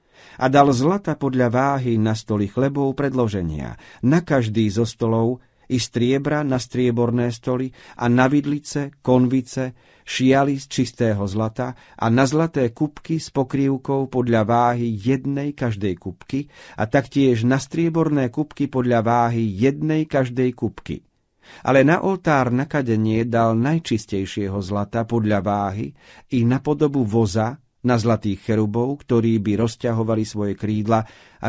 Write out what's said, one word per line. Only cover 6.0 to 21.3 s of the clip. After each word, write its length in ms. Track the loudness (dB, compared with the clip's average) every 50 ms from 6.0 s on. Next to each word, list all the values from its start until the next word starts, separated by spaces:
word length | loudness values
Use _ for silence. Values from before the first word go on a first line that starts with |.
| 0 2 2 0 0 -2 -2 -2 -2
na 160 | -2 -2 -2
strieborné 680 | -4 -4 -2 0 0 0 2 2 0 0 0 0 -2 -2
stoly, 400 | -4 -6 -6 -4 -4 -4 -4 -8 -10 -14 -20 -18 -8
a 100 | -2 0 2
na 160 | 4 4 4
vidlice, 720 | 4 2 0 0 -2 -4 -6 -6 -6 -6 -6 -6 -6 -10 _
konvice, 760 | 0 2 4 4 4 2 2 -2 -2 -4 -6 -6 -6 -6 -8 _ _ _ _ _ _
šialy 560 | -10 -4 0 4 4 4 4 4 2 -2 -4
z 40 | -6 -8
čistého 560 | -4 -2 -2 -2 -2 -2 0 0 0 0 -2
zlata 480 | -4 -2 -2 -2 -4 -4 -6 -8 -8 -8 -12 -18 -20 -10
a 80 | -4 0 2 4
na 160 | 4 4 2
zlaté 400 | 2 0 0 0 0 -2 -2 -2
kubky 480 | -2 -2 -4 -4 -4 -10 -8 -6 -6
s 160 | -6 -6 -6 -4
pokrývkou 720 | -4 -4 -2 0 0 0 0 0 -2 -2 -4 -2 -2 -2
podľa 400 | -2 -2 -2 0 2 2 2 2
váhy 480 | 2 2 4 4 2 2 0 -2 -4 -4
jednej 600 | -2 0 0 0 0 -2 -4 -4 -4 -4 -6 -6
každej 400 | -4 -4 -4 -4 -2 -4 -4 -4
kubky, 560 | -4 -8 -12 -12 _ -12 -8 -8 -8 -8 -8 -16 -20 -20 -16 -6
a 100 | -6 -4
taktiež 600 | 0 0 -2 -2 0 0 2 2 4 2 2 2
na 100 | 2 0
strieborné 720 | 0 -2 -4 -4 -2 -2 0 0 0 0 0 0 0 -2 -2
kubky 380 | -4 -4 -6 -6 -4 -6 -6
podľa 320 | -4 -2 -2 0 2 0 2
váhy 480 | 2 2 2 2 2 0 0 -2 -2
jednej 580 | -2 -2 0 0 0 0 0 -2 -2 0 -2 -2
každej 460 | 0 0 -2 -2 0 -2 -2 -2 -2 -2
kubky. 540 | -2 -6 -6 -6 -8 -10 -10 -10 -10 _ _ _ _ _ _